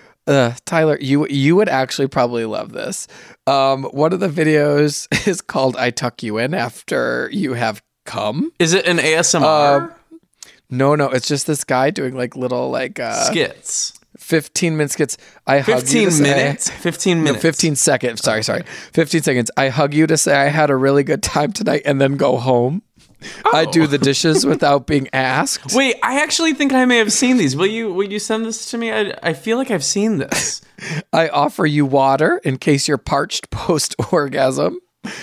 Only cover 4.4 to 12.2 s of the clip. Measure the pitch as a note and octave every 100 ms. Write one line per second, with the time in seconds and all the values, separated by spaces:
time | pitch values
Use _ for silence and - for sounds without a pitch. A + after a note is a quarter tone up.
4.4 | D#3 D3+ D3 D3 D3+ - - - G3+ E3+
5.4 | - C3+ C3 A#2+ B2 - B2 - A2+ G#2+
6.4 | C3 F#3 B2 - - C3 A#2+ A#2+ B2 G#3
7.4 | C#3+ A#2 A2+ G#2 _ _ - - G#2+ C#3
8.4 | D#4 - E3 F#3+ F3 E3+ C#3+ D#3+ F3 E3
9.4 | D3+ D3+ C#3+ C#3 E4+ - _ E4 _ _
10.4 | - _ _ B2+ C#3 D3+ C3+ B2+ - C#3+
11.4 | - D3 - B2+ C#3 - B2+ C3